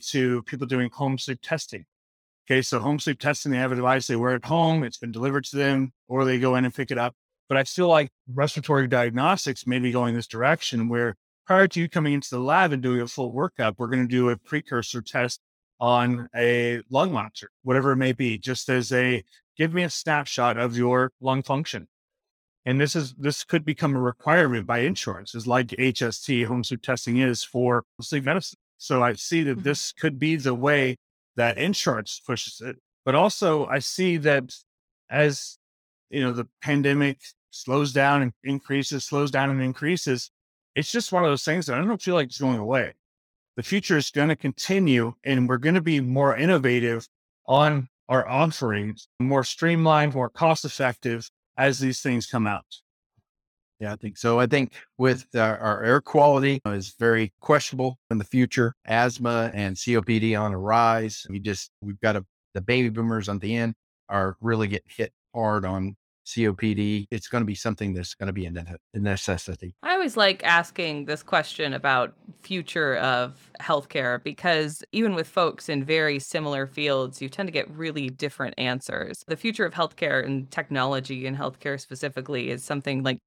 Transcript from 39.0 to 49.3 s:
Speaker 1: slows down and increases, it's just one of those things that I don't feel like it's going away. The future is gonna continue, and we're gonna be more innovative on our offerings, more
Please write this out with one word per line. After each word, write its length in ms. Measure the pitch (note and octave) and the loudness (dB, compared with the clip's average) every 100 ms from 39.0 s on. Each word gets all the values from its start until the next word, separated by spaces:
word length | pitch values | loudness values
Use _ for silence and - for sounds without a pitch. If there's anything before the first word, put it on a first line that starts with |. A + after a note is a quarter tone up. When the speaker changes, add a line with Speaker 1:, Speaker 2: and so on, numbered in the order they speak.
| - | -4
Speaker 1:
slows 260 | D3 C#3+ | -2 0
down 180 | C3 C#3 | 0 0
and 120 | C3+ | 0
increases, 680 | C3 C3 D3 F3 - B2 - _ _ _ _ - | -2 -4 -2 -2 0 -2 -4 _ _ _ _ -4
it's 160 | D3+ | -2
just 220 | A#3+ G#3+ | -2 -2
one 100 | F#3 | 0
of 80 | E3+ | 2
those 140 | C#3 - | 2 0
things 200 | D#3+ D3 | -2 -2
that 120 | B2 | -2
I 20 | F#3+ | 0
don't 160 | A3 | -2
feel 140 | - F3 | 0 0
like 120 | C3 | 0
it's 140 | - | -2
going 180 | C3+ A#2+ | -2 0
away. 340 | G#2+ C3 F#2 - _ _ _ _ _ - | 0 0 -2 -6 _ _ _ _ _ -12
The 80 | |
future 320 | - G3+ - D#3+ | -4 -2 2 2
is 160 | C3+ | 2
gonna 240 | D3 D3+ D#3 | 0 0 0
continue, 800 | C#3 - - G3 F3 B2+ A#2 A#2+ | -2 -4 -2 2 4 4 2 -4
and 240 | C3+ C3+ B2 | -2 2 2
we're 100 | B2+ | 2
gonna 220 | D3 F3+ | 2 2
be 200 | E3 D3+ | 2 0
more 340 | B2+ C3+ C#3 A#2+ | 2 2 2 4
innovative 720 | D#3+ F3 C3 B2 A#2 A#2 - _ _ _ - | 4 4 4 2 2 -2 -6 _ _ _ 2
on 420 | C3+ D3+ D3 B2+ _ - | 4 6 2 -2 _ 0
our 180 | B2+ A2+ | 2 2
offerings, 800 | C3 D#3+ D#3 B2 G#2 G#2 G#2+ - - | 2 2 0 -2 -2 -4 -6 -12 -4
more 260 | B2+ | 0